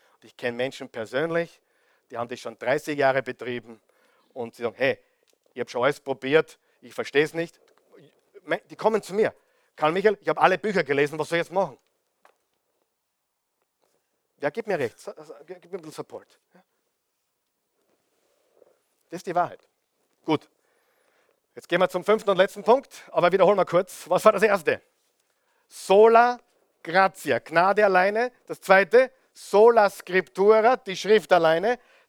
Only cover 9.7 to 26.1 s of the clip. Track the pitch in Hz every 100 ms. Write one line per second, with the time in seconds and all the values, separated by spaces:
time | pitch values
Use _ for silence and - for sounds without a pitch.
9.7 | - 151 175 214 202 160 156 165 185 214
10.7 | 185 139 139 143 156 147 170 160 180 170
11.7 | 117 _ _ _ _ _ _ _ _ _
12.7 | _ _ _ _ _ _ _ _ _ _
13.7 | _ _ _ _ _ _ - 143 226 214
14.7 | 170 120 _ - 180 156 143 143 180 170
15.7 | 185 156 143 147 107 _ _ _ 180 _
16.7 | _ _ _ _ _ _ _ _ _ _
17.7 | _ _ _ _ _ _ _ _ _ _
18.7 | _ _ _ - 175 196 170 160 92 _
19.7 | _ _ _ _ _ - 151 _ _ _
20.7 | _ _ _ _ _ _ _ _ - -
21.7 | 175 180 185 185 214 208 180 196 202 202
22.7 | 262 - - - 165 175 190 180 202 175
23.7 | 170 196 - 156 175 214 202 214 196 151
24.7 | 113 _ _ _ _ _ _ _ _ _
25.7 | - - 196 226